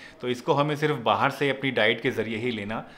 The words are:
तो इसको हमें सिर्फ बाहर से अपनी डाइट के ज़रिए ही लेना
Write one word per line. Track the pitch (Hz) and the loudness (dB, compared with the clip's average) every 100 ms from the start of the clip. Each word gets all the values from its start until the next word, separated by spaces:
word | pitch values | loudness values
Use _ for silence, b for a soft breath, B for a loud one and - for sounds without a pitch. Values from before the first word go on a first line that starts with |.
| B - | B -8
तो | 123 | -4
इसको | 127 - | -2 0
हमें | 143 147 147 | 2 2 0
सिर्फ | 151 135 | -2 0
बाहर | 110 104 135 | 2 4 2
से | - 139 | 2 -2
अपनी | 135 135 | 0 0
डाइट | 117 107 117 | 2 2 2
के | 127 | 0
ज़रिए | 110 107 110 | -2 -2 -4
ही | 123 | -4
लेना | 110 101 120 151 | -4 -6 -8 -10